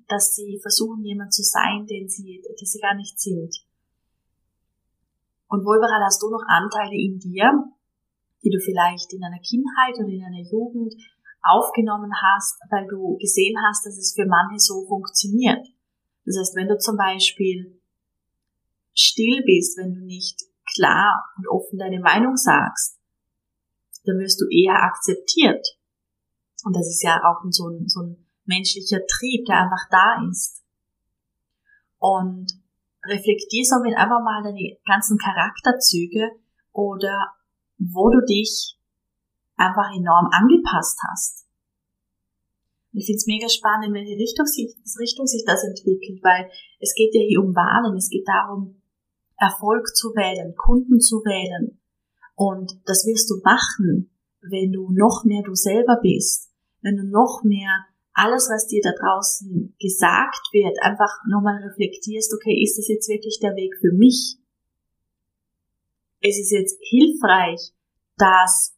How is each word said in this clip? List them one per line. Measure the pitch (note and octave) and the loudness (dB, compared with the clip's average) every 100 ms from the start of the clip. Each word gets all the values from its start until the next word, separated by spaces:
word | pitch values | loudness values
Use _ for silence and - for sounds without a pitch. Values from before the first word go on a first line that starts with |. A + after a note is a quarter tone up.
| - | -6
dass | G3+ G3+ | -2 -2
sie | - G3+ G3+ | -4 -8 -10
versuchen, | G#3 - A3 A3 | -4 -2 -2 -6
jemand | G#3 G3+ G3+ | -8 -8 -4
zu | - | -2
sein, | G3+ F3+ - G3+ G#3 | 0 0 0 -2 -8
den | G3 F#3+ | -12 -12
sie, | - F#3+ F#3 - | -14 -16 -18 -18
der | - G3 | -14 -12
sie | G#3 | -8
gar | G3+ | -6
nicht | G3+ G3 - | -6 -8 -10
sind. | G3+ F3 E3 - _ _ _ _ _ _ _ _ _ _ _ _ _ _ _ _ _ _ - | -8 -8 -8 -14 _ _ _ _ _ _ _ _ _ _ _ _ _ _ _ _ _ _ -6
Und | G3+ | -2
wo | G3 | 4
überall | G#3+ A3+ G#3+ | 4 4 2
hast | G3 - | 2 0
du | G#3+ | -2
noch | A3+ - | -4 2
Anteile | E3+ G3+ G#3+ G3+ | 2 2 -4 -4
in | G3+ F#3+ F#3 | -4 -4 -4
dir, | F3+ F#3 A3+ C#4+ - _ _ _ _ _ _ _ | -8 2 4 4 0 _ _ _ _ _ _ _
die | G#3+ | 0
du | F#3+ | 0
vielleicht | F#3 F#3 F3 F3 - | -2 2 2 0 -12
in | F#3+ | -12
deiner | F3+ F3 | -12 -12
Kindheit | - A#3+ C4 - B3+ A#3+ | -6 -4 -2 0 -2 -2
oder | G3+ | -6
in | F#3 | -8
deiner | F#3 F3+ F3 | -10 -14 -6
Jugend | A3 A#3+ A#3+ A3+ - _ _ _ - | -6 -4 -6 -8 -10 _ _ _ -2
aufgenommen | F3 G3 - - A3 G#3 G#3 G3+ | 4 4 4 0 -2 -2 -6 -2
hast, | F#3+ G3 - - - | 0 0 -2 -10 -6
weil | G3+ G3 | -6 -4
du | G3 F#3 F#3 | -8 -6 -4
gesehen | G3 - F#3+ A3 G#3 | -2 0 0 0 -2
hast, | G#3 | -2
dass | G#3 G3 | -8 -8
es | F#3+ | -6
für | - F#3+ | -2 2
manche | F3 G3 G#3 | 2 2 2
so | D4 F#4+ - | 0 0 -6
funktioniert. | F#3+ - - G3+ A3 A#3+ - - _ _ _ _ _ | -6 -4 -4 0 2 2 0 -4 _ _ _ _ _
Das | - F#3+ | -6 -4
heißt, | F#3 | -4
wenn | F#3+ G3 | -4 -2
du | G#3 | -2
zum | - G#3 | -2 0
Beispiel | F#3+ F#3+ - - F#3+ F#3 F#3 _ _ _ _ _ _ _ _ _ _ _ _ | 0 0 -2 0 -2 -4 -8 _ _ _ _ _ _ _ _ _ _ _ _
still | - - - A3+ C4+ | 0 2 2 0 2
bist, | - F3+ - F#3 | 4 2 2 -6
wenn | F#3 | -8
du | F#3 | -8
nicht | F#3 F#3 - - - _ - | -12 -12 -12 -12 -16 _ -10
klar | - F3 E3+ G3+ F#3+ - - | 0 2 4 2 0 -4 -12
und | F#3 | -6
offen | F#3 - F#3+ | -6 -6 -10
deine | F#3+ F3+ | -8 -2
Meinung | F3 F#3+ B3+ B3+ | 2 2 2 0
sagst, | - D3 - - - - _ _ _ _ _ _ _ _ _ - | 2 2 2 -4 -8 -10 _ _ _ _ _ _ _ _ _ -12
dann | G3+ F#3+ | -4 -4
wirst | F#3+ - | -2 -2
du | - | 2
eher | E3+ F#3+ F#3 | 4 4 4
akzeptiert. | F3+ - - F#3 - - B3+ - - - _ _ _ _ _ _ _ - | 2 0 -4 -4 -2 4 4 2 -4 -12 _ _ _ _ _ _ _ -10
Und | G3+ F3+ | -4 -4
das | E3 | -2
ist | E3+ | -2
ja | E3+ E3 | 0 2
auch | E3+ E3+ F#3 | 2 0 -2
so | F3 E3+ | -4 -4
ein, | E3+ E3+ | -8 -6
so | F3+ | -6
ein | E3+ E3+ _ _ | -6 -12 _ _
menschlicher | - F#3 F#3+ G3+ F#3 F#3+ | -4 -4 -2 -6 -4 -4
Trieb, | F#3+ - B3 A#3+ B3 | -4 -6 -2 -2 0
der | F3+ | 2
einfach | F3+ F#3 - | 2 -2 2
da | F#3 G3+ A#3 F3 | 4 4 2 -2
ist. | F3+ - - _ _ _ _ _ _ _ _ _ _ _ _ _ - | -6 -8 -12 _ _ _ _ _ _ _ _ _ _ _ _ _ -2
Und | F#3+ F#3+ F#3 F#3 F#3 - _ _ _ _ | 0 0 -2 -8 -10 -12 _ _ _ _
reflektier | - G3+ G#3 G#3 - A3+ | -8 -4 0 0 0 -2
somit | B3+ B3+ A#3+ - | 0 0 0 0
einfach | G#3+ A#3+ | 2 0
mal | A3+ G#3+ | -2 -6
deine | G#3 G3+ F#3 - | -8 -8 -10 -8
ganzen | - G3+ G#3+ G#3+ | 0 0 2 -2
Charakterzüge | G3 F3 F#3+ - C4 B3+ - F3 F3 G#3+ A3 - _ _ _ | -2 -2 -2 -2 -2 2 2 0 -2 -4 -4 -8 _ _ _
oder | - G3+ F#3+ G3 G3 G3 - _ _ _ - | -4 -4 -2 -4 -4 -6 -8 _ _ _ -8
wo | F3+ F3+ A3 | -6 2 6
du | B3+ | 6
dich | - G3+ G#3+ - - - _ _ _ _ _ _ _ - | 4 2 0 -4 -8 -14 _ _ _ _ _ _ _ 0
einfach | F#3 F#3+ G3 | 2 2 -2
enorm | F#3+ F3 E3+ F3+ | -2 4 4 4
angepasst | F3 A#3 F4 - E3+ - - - | 4 6 6 4 -2 -2 -6 -8
hast. | F#3 - - _ _ _ _ _ _ _ _ _ _ _ _ _ _ _ | -6 -8 -10 _ _ _ _ _ _ _ _ _ _ _ _ _ _ _
Und | G#3 | -8
ich | G#3 | -4
find's | G#3+ A3 | -2 -2
mega | G#3+ A3+ | -2 -2
spannend, | - G#3+ G#3+ G#3 | 0 0 0 -2
in | |
welche | G#3 G#3 G3+ | -6 -6 -6
Richtung | A3+ - D4 | -4 -2 -2
sich, | - A3+ - - - | -2 -6 -10 -14 -10
Richtung | A#3 - C4 | -8 -6 -4
sich | A#3 G#3 | -4 0
das | F#3 | -2
entwickelt, | G3 - - F#3+ G3+ F#3+ | -2 -4 -2 -2 -4 0
weil | F#3 F3+ F#3 - - - | 2 2 0 -14 -20 -8
es | G3 | -4
geht | - A3 | 2 4
ja | A3 | 4
hier | G#3 F#3+ | 4 2
um | F#3+ | 2
Wahlen, | F3 F3 - A#3 F#3 | 2 2 2 0 -2
es | - | -4
geht | - G3 | -6 -2
darum, | F#3+ G3 G3+ F#3+ - _ _ _ _ _ - | -2 -2 -6 -10 -14 _ _ _ _ _ -2
Erfolg | G3 - G#3 A#3+ A#3 | -2 0 0 0 0
zu | - A3+ | -4 -2
wählen, | A3+ F#3 F#3 E3+ - | -2 -2 -4 -8 0
Kunden | - A#3+ B3+ A#3+ | 6 6 6 6
zu | A#3 A3 | 6 0
wählen. | G#3+ F#3+ F3+ F3 - - _ _ _ _ - | -2 -2 -4 -6 -8 -10 _ _ _ _ -12
Und | - G3 F#3+ F#3 - | -2 -2 -2 -10 -10
das | - G3 G#3+ | -2 0 0
wirst | A3 - | 0 0
du | F#3+ | 2
machen, | F#3 A3 - - F3 F#3 F3+ _ _ _ | 4 4 2 0 0 0 -2 _ _ _
wenn | F3 G3 F#3+ | -8 -4 -2
du | F#3+ F#3 | -2 -2
noch | F#3 D#4 D#4 | 4 4 4
mehr | A3+ G#3 | 0 0
du | G3+ | -4
selber | F#3 G#3 G#3+ A#3+ A#3+ | -2 0 2 4 4
bist, | F#3 - - - - _ _ _ | 2 2 0 -4 -8 _ _ _
wenn | G3 G3+ | -4 -4
du | |
noch | G3 G#3 B3 - | 0 2 2 2
mehr | A3 G3 G3 F#3+ - _ _ | 0 0 -2 -4 -6 _ _
alles, | - G#3 B3+ A#3+ | 0 2 2 0
was | G#3+ - | -2 -2
dir | G#3 | 0
da | G3 | 0
draußen | F#3 F#3+ F#3+ G3+ - G3 F3+ - - | 0 0 0 -2 -4 -4 -6 -6 -6
gesagt | F#3+ F#3 F3 F#3 C4+ - - | -6 2 2 2 0 -4 0
wird, | G#3 G3 - | 2 2 2
einfach | - G#3 G#3 - A3 | 0 2 0 -2 -2
nochmal | G3+ G3+ G3+ | 0 0 -2
reflektierst, | G3+ G3 F#3+ - G#3+ G#3+ G#3+ | -6 -4 -6 -6 -10 -6 -6
okay, | G#3+ A3 - | -4 -2 0
ist | G#3+ - | 0 -2
das | G#3 | -4
jetzt | G#3+ - | -4 -2
wirklich | G#3 A3 - | -6 -6 -4
der | G3+ F#3+ | -4 -4
Weg | F#3+ - | -8 -2
für | F3 | 2
mich? | F3+ B3+ B3 - - _ _ _ _ _ _ _ _ _ _ _ _ _ _ _ _ _ _ | 6 6 6 -2 -10 _ _ _ _ _ _ _ _ _ _ _ _ _ _ _ _ _ _
Ist | G3+ G3+ | -2 0
es | G3 | 0
jetzt | G3+ F#3+ - | 0 -2 -6
hilfreich, | - B3 D#4 - A3 F#3 F3 E3+ - _ _ _ _ - | 0 4 4 4 4 4 2 -4 -12 _ _ _ _ 2
das | G3 F#3 F3+ - - | 6 6 6 2 -2